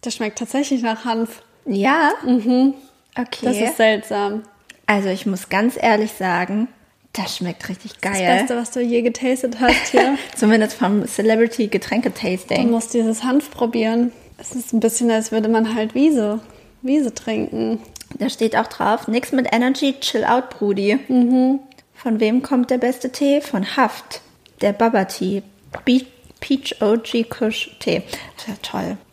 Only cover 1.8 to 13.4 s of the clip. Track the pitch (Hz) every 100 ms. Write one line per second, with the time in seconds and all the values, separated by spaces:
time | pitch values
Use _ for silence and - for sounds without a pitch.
1.8 | 208 302 302 427 - 247 220 247 269 269
2.8 | - _ _ - 240 - 247 240 233 330
3.8 | 220 214 - 208 202 214 220 _ _ -
4.8 | - 208 196 185 - 185 - 190 226 -
5.8 | - 214 214 - 185 175 180 208 240 _
6.8 | _ _ _ - 190 - 175 - - 190
7.8 | 220 - 190 196 180 180 254 240 226 254
8.8 | 240 240 233 233 254 254 247 226 247 247
9.8 | - - 262 277 - - 214 220 214 -
10.8 | 190 208 - - 220 220 233 226 214 196
11.8 | - 208 - - 196 185 - - 240 233
12.8 | 226 240 226 220 247 269